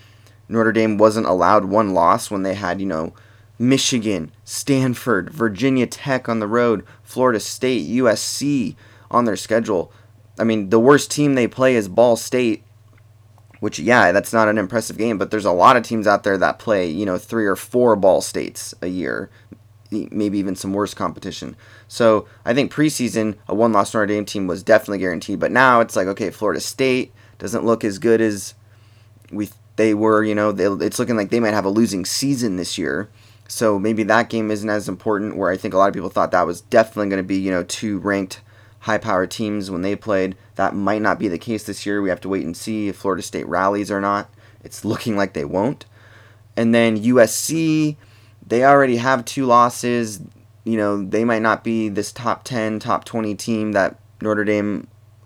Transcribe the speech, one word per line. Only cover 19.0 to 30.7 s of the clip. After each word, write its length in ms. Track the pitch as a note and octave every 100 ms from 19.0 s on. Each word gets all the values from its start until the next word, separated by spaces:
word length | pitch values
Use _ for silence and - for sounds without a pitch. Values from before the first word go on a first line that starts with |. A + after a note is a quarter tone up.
| C#2 A1+ - - - - _ - -
e-, 160 | G#2+ -
maybe 280 | G#2 G#2 G2+
even 180 | G2 F#2
some 160 | G2
worse 220 | G2 G2+
competition. 600 | - F#2 D#2 F#2+ D#2+ C2+ - - - -
So 400 | - A#2 G#2+ - -
I 100 | -
think 180 | B2 A2+
preseason, 640 | - D3+ D3 A#2+ A2+ G#2+ G2+ -
a 80 |
one-loss 400 | G2 A#2 G#2 G2
Notre 120 | A2+ G2+
Dame 180 | G#2
team 240 | G2+ G#2+ F#2+
was 160 | F2+
definitely 340 | E2+ G#2+ - G2+
guaranteed, 400 | F#2 D#2+ - F#2+
but 140 | D#2+
now 280 | A2 C3 A#2+
it's 140 | A#2
like, 140 | A2+ F#2+
okay, 220 | G2 G2
Florida 280 | - G#2+ D#2
State 540 | - - C3+ B2+ - - - -
doesn't 260 | G2 G#2
look 200 | G#2 A2+
as 160 | A2+ G2
good 200 | A#2 A2+
as 340 | A2 G2+ - - _ _ - _ _ - -
we, 200 | G#2 G#2 - - -
they 180 | A2
were, 300 | G#2 A2 G#2+
you 100 | G#2+
know, 160 | G#2 G#2+
they, 140 | G2 F#2+